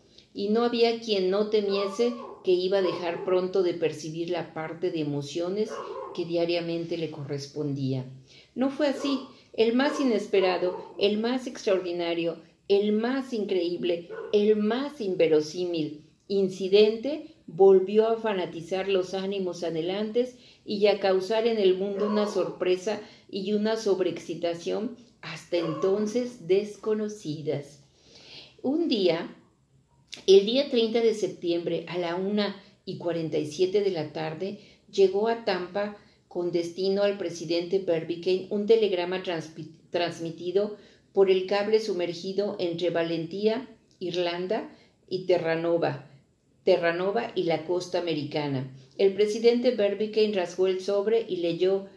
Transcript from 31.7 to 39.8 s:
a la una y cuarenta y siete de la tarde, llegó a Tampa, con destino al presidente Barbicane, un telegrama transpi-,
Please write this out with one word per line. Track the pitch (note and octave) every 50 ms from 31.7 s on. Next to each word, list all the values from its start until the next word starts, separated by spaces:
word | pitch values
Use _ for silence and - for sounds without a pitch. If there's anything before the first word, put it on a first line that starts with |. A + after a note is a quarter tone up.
| E3+ D#3+ E3 -
a | E3+ F3+
la | F3 E3 E3+
una | F#3 F#3+ G3 G#3 G#3 G3+ G3 G3 - - - _ _ _
y | - F3
cuarenta | C3+ D#3+ F3 E3 E3+ D#3+ D#3 D3+ D#3
y | D3+
siete | - - - F#3 F#3 F#3+ G#3
de | G3+ G3
la | F3+ D#3+ D3+ D3+
tarde, | - E3 D#3 D#3+ D#3 D#3 F#3 G3 G#3 G#3 - - - _ _ _
llegó | - G3 G3 F#3 F#3 G3+ G#3+ A3+
a | A#3 A#3 -
Tampa, | G#3 F#3+ F3+ F3+ F3 F#3 G3+ G#3 G#3 G#3 - - _ _ _ _ _
con | - - F3 F3
destino | E3 E3+ E3+ E3+ - F#3+ F#3 F#3+ G3 G3+
al | G3+ G3+ G3 G3+
presidente | F3+ E3+ E3+ - E3 D#3 E3+ E3+ F3 F3 F#3+ F#3+
Barbicane, | F#3+ F3+ E3+ D#3+ D#3+ - F3 E3+ E3+ F#3 F#3 F#3+ F#3 -
un | G#3+ G3+ G#3
telegrama | G#3 A3+ A3 G#3+ G3 F#3+ F3 F3 F3 F#3 F#3
transpi-, | F#3 F#3+ F3 D#3+ D#3 - - - D3+ - - -